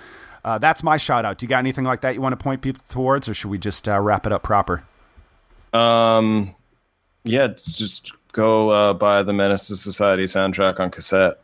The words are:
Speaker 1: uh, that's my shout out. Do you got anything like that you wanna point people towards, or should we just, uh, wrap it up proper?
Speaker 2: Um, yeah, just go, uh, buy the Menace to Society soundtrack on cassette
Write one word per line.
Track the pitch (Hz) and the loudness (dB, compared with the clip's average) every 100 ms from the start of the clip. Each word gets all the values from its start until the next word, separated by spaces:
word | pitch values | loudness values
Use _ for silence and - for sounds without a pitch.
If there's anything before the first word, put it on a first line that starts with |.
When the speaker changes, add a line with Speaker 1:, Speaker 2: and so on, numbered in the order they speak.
| - - - - | -20 -20 -20 -12
Speaker 1:
uh, | - 110 | -6 0
that's | 151 - | 0 0
my | 160 156 | 0 -2
shout | - 123 | 0 -2
out. | 110 95 | -2 -6
Do | 123 | -2
you | |
got | 127 | -2
anything | 131 135 131 | -2 -2 -4
like | 123 | -2
that | 131 120 | -4 -4
you | |
wanna | 131 127 | -4 -4
point | 139 135 | -6 -6
people | 135 131 - | -6 -8 -10
towards, | 127 127 135 117 | -4 0 0 -2
or | |
should | 104 104 | -8 -6
we | 98 | -6
just, | 104 - 107 | -4 -4 -2
uh, | 101 | 0
wrap | 104 98 107 | 0 0 0
it | |
up | 101 | -4
proper? | - 104 95 85 - _ _ - _ _ _ _ _ | 0 0 0 -4 -8 _ _ -20 _ _ _ _ _
Speaker 2:
Um, | 117 117 117 113 113 110 107 95 - _ _ _ _ _ _ | 2 4 4 4 4 2 0 -4 -10 _ _ _ _ _ _
yeah, | 113 127 127 | -2 0 0
just | - - - 107 - - - _ | -2 -10 -8 -6 -6 -10 -20 _
go, | - 110 110 110 | 0 2 4 4
uh, | 104 104 | 4 4
buy | 92 104 101 | 4 4 4
the | 98 | 2
Menace | 101 98 98 - | 0 0 0 -4
to | 98 | -6
Society | 101 - 101 95 | -4 0 2 2
soundtrack | 95 95 95 95 95 92 | 0 0 -2 0 0 0
on | 90 | -4
cassette | - - 95 92 - | -4 0 2 2 0